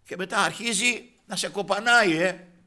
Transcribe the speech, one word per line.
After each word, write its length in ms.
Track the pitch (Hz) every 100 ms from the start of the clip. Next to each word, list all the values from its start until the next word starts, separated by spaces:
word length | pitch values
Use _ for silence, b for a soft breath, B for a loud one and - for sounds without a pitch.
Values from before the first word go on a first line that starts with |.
Και 120 | - 175
μετά 220 | 185 214
αρχίζει 720 | 165 156 233 196 247 - - _ -
να 100 | 190
σε 120 | 185
κοπανάει, 680 | 190 196 202 240 240 196 160
ε. 300 | 180 180 - -